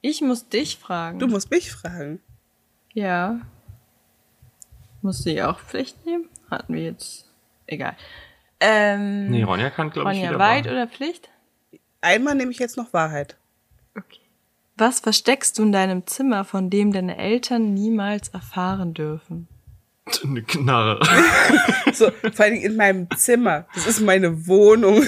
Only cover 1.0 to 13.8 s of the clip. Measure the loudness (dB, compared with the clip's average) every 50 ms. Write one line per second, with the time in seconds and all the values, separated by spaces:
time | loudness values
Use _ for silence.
1 | -8 -8 -6 -4 -2 0 0 -2 -2 -2 -2 -2 -4 -4 -12 -14 -14 -12 -12 -10
2 | -10 -12 -12 -14 _ -20 -20 _ _ _ _ _ _ _ _ _ _ _ -8 -6
3 | -4 -2 -2 -2 -2 -4 -6 -8 -10 -16 -20 _ _ -20 -20 -20 _ _ _ _
4 | _ _ _ _ _ _ _ _ _ _ _ -20 -20 _ -20 -20 -20 _ _ -8
5 | -6 -6 -6 -4 -4 -4 -2 -2 -2 -4 -4 -6 -10 -12 -8 -8 -8 -10 -12 _
6 | -8 -6 -6 -6 -8 -10 -16 -20 _ -10 -10 -10 -8 -8 -8 -8 -8 -8 -10 -12
7 | -16 -18 -18 -20 -20 _ _ _ _ _ _ _ _ -14 -10 -8 -8 -8 -10 -12
8 | -16 -20 -20 -20 -20 -20 _ _ _ _ _ 0 2 2 4 4 2 2 0 -2
9 | -4 -4 -4 -4 -4 -2 0 0 0 0 0 0 -2 -4 -4 -4 -6 -6 -4 -4
10 | -4 -4 -2 -4 -4 -4 0 2 2 2 2 2 -2 -4 -4 -4 -6 -6 -8 -8
11 | -8 -8 -8 -10 -16 -20 _ _ _ _ _ _ _ _ -20 -20 _ _ _ _
12 | 0 2 2 2 2 0 -2 -2 -2 -4 -6 -6 -6 -6 -6 -10 -8 -4 -2 -2
13 | -2 -2 -4 -6 -8 -10 -12 _ _ _ _ _ _ _ _ _